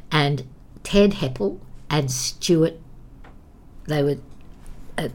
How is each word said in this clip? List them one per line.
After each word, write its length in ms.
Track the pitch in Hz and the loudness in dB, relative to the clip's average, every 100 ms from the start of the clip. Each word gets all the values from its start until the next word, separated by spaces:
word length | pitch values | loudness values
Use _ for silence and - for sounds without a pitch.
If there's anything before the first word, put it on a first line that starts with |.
| - | -2
and 320 | 156 143 143 - - - - | 2 2 0 -4 -16 -20 -18
Ted 300 | - 202 202 | 2 6 6
Heppell 460 | - 135 - 101 - - - - | 4 -2 0 -2 -2 -10 -16 -2
and 220 | 151 135 | 0 0
Stuart, 640 | - - - - 165 165 - - - - - - - - - - - - | -2 -4 -4 2 6 4 2 -12 -20 -20 -20 -20 -20 -20 -20 -20 -16 -2
they 160 | 151 | 2
were, 160 | 143 139 - - - - - - - - | 2 0 -6 -18 -18 -16 -16 -14 -8 -6
uh, 100 | 120 | -6